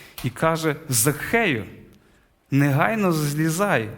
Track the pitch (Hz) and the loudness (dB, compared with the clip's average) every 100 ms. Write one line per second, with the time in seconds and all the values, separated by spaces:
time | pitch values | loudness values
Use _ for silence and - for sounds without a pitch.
0 | - - 127 - 160 160 160 139 - 120 | -20 -8 -8 -2 0 0 -2 -4 -2 0
1 | 151 151 - 226 214 117 92 - - - | 2 0 0 0 2 -2 -4 -14 -20 -20
2 | _ _ _ _ - 135 143 139 196 220 | _ _ _ _ -2 2 4 4 2 2
3 | 190 160 147 147 160 160 202 143 110 | 0 0 -2 -2 -2 0 0 0 -2